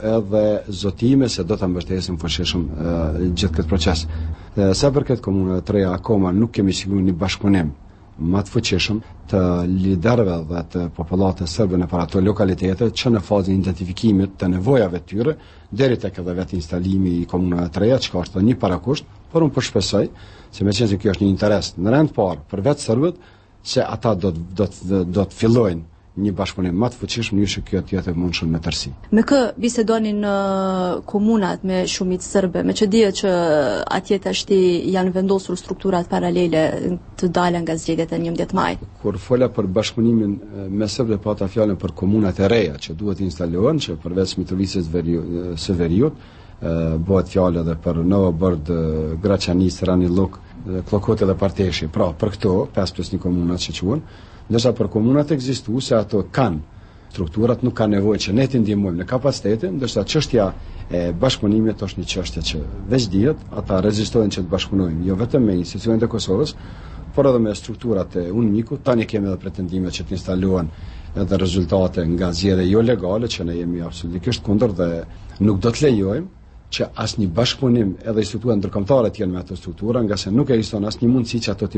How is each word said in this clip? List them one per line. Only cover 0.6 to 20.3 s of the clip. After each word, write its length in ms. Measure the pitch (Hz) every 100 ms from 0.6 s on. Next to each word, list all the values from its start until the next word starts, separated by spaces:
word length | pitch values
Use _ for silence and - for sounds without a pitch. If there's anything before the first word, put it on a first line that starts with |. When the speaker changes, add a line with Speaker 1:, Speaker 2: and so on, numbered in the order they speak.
| 107
Speaker 1:
zotime 600 | 92 98 - 117 139 123
se 140 | -
do 140 | 87 101
ta 120 | 95
mbështesim 480 | 87 78 92 90 85
fuqishëm, 440 | 82 80 87 90 78
e, 320 | 73 85 85 80 82 92
gjithë 240 | 85 98 -
këtë 100 | 80
proces. 340 | 98 101 80 -
E, 680 | - - - - - 95 95
sa 120 | 139
përket 280 | 135 135 120
komunave 400 | - 98 92 92
të 160 | 85 104
reja, 160 | 92
akoma 400 | 87 - 107 92
nuk 200 | 92 113 120
kemi 160 | 98
siguruar 320 | 87 95 98 95
një 100 | 85
bashkëpunim 500 | 92 - 101 98 78 69 - - - -
më 260 | 80 95 101
të 80 |
fuqishëm 460 | - - 92 - 107 - - -
të 80 | 104 90 87 87
liderëve 680 | 92 95 95 113 120 98 85 78
dhe 120 | 87 80
të 100 | 90 87 -
popullatës 580 | 80 92 95 90 85 -
serbe 220 | 104 90
në 80 | 87
para 160 | 85 90
ato 160 | 98
lokalitete 720 | 95 95 98 90 92 92 117
që 200 | - 127
në 80 | 110 87
fazën 300 | 104 95 95
e 60 |
identifikimit 760 | 92 85 90 92 113 98 98 -
të 140 | 92
nevojave 480 | 92 98 135 95 87
të 80 | -
tyre, 260 | 98 123 151 - - -
deri 260 | 101 135 113
tek 220 | 98 95
edhe 140 | 87 90
vetë 200 | 90 92
instalimi 560 | 80 87 92 95 92 87
i 40 | 87
komunave 420 | 90 90 87 87
të 120 | 92 104
reja, 160 | 131 -
çka 160 | 90
është 220 | 85 95 104
një 100 | 120
parakusht, 460 | 101 87 113 151 - - -
por 140 | 160 156
unë 100 | 135
po 80 | 117
shpresoj 400 | 110 95 101 156 - -